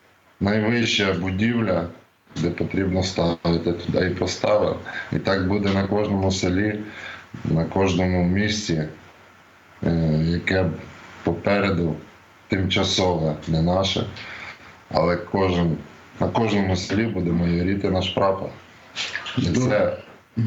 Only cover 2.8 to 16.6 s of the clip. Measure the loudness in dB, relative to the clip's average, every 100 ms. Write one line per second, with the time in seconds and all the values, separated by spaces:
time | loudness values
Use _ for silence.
2.8 | 2 2 0 0 0 0 0 2 0 -2
3.8 | 0 0 0 0 -2 -2 2 2 2 -2
4.8 | -8 -10 -4 -2 0 0 2 2 2 2
5.8 | 2 0 2 2 2 2 2 2 2 -2
6.8 | -6 -12 -14 -16 -16 -8 -2 0 0 2
7.8 | 2 2 2 2 2 2 0 -2 -2 -2
8.8 | -4 -8 -20 -20 -20 -20 -20 -20 -20 -6
9.8 | 0 2 2 2 2 0 0 2 0 -2
10.8 | -10 -18 -20 -6 -4 -2 0 2 2 0
11.8 | 0 -4 -10 -20 -20 -20 -4 -2 0 0
12.8 | 0 2 2 2 -2 -4 -2 0 2 2
13.8 | 0 -2 -4 -8 -14 -14 -16 -16 -20 -20
14.8 | -4 0 2 0 -2 0 2 2 2 0
15.8 | -6 -20 -12 -4 -2 0 2 2